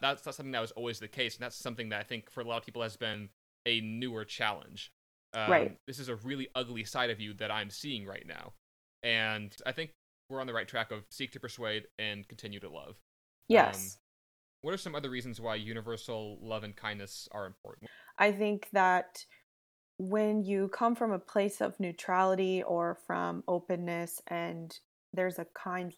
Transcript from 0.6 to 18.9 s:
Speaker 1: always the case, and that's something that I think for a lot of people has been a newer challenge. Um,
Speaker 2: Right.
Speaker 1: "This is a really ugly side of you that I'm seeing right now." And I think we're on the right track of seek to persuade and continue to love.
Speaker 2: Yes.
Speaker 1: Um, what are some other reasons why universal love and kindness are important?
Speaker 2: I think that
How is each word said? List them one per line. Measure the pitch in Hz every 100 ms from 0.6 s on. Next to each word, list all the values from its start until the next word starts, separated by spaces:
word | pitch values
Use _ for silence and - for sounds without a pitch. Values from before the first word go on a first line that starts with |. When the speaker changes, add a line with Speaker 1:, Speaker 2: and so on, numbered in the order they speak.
| 113
Speaker 1:
always | - 120 110
the | 110
case, | - 120 -
and |
that's | 120 -
something | 131 117 113
that | 104
I |
think | 104 117 -
for | -
a |
lot | 117 113
of | -
people | 120
has | 113 101
been | 113 104 104 - _ _ 120
a | 117
newer | 110 113 127 113 107
challenge. | - 113 95 67 101 - _ _ _ _
Um, | 113 107
Speaker 2:
Right. | 113 - - -
Speaker 1:
"This | 131
is | 127
a | 113
really | 117 139 131
ugly | 131 123 117
side | 107 131 123
of | 107
you | 104 101
that | 107
I'm | 107 101
seeing | - 147 123 98
right | 98 -
now." | 80 80 - _ _ _ _
And | 117 113 110 107 104 - -
I |
think | 131 160 - _ _ _
we're | 135
on | 131
the |
right | 117 98
track | 120 110
of | 107 95
seek | - 131
to | -
persuade | 123 - 113 107 104 -
and | 107 104 98
continue | 113 110 101
to | 98
love. | 76 71 - _ _ _ _ -
Speaker 2:
Yes. | 220 - 98
Speaker 1:
Um, | 95 - _ _ _ _ _ _
what | 147
are | 190
some | 180 147
other | 139
reasons | 127 123 110
why | 113 110
universal | 107 113 110 113 - 113 107 104
love | 110 110 104
and | 101
kindness | 110 104 98 - -
are | 107 95
important? | 95 - - - - - -
Speaker 2:
I | 208
think | 196 208 208 -
that | 202 185